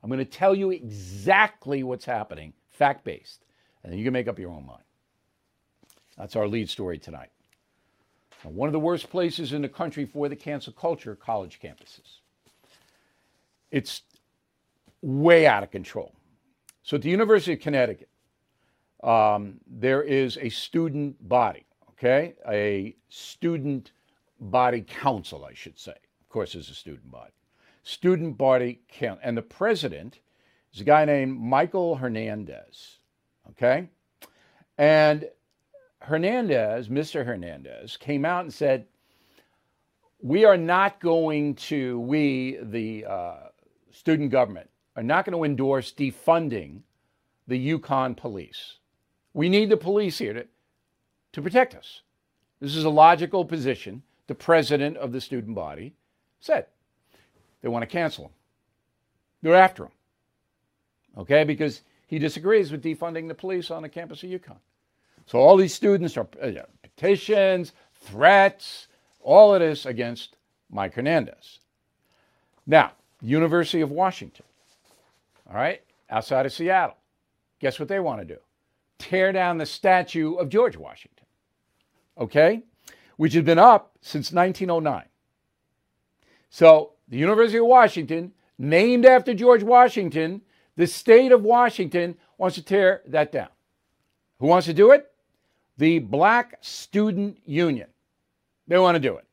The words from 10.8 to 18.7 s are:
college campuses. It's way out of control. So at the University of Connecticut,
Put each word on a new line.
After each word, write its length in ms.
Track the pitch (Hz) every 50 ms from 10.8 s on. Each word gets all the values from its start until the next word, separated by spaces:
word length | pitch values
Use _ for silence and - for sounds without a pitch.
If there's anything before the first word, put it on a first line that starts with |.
| - 170 170 - - - 104
college 440 | - _ - 113 104 95 87 - -
campuses. 580 | - 85 69 _ _ _ - _ _ _ _ _ _ _ _ _ _ _ _ _ _ _ _ _ _ _ _ _ _ _ _ _ _ _ _ _ _ _ _ _ _ _
It's 320 | - 143 - - - - _ _ _ _ _ _ _ _ _ _ _ _ _ _ _ _ _ _ _ _
way 440 | - 147 131 139 147 170 170 165 160
out 180 | 147 113 101 98
of 80 | -
control. 440 | - 98 90 - - 110 - - _ _ _ _ _ _ _ _ _ _ _ _ _ _ _
So 120 | - 147
at 80 | 147 123
the 60 | 151
University 440 | 175 196 226 208 220 202 156 175 165
of 60 | -
Connecticut, 480 | - 156 147 135 123 113 101 - - _ _ _ _ _ _ _ _ _ _ _ _ _